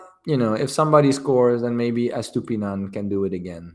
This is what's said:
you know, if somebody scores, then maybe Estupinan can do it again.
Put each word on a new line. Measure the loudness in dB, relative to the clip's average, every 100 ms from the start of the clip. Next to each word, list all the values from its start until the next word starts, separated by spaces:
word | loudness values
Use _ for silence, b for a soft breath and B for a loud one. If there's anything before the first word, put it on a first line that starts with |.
| -16 _ -2
you | 0
know, | 2
if | 0 0
somebody | 0 4 6 6
scores, | 2 2 4 4 2
then | 0 -2
maybe | -2 0 -2
Estupinan | -4 -4 -6 -4 -4 -4 -4 -6
can | -6 -4
do | -2
it | -2
again. | -4 -8 -12 -16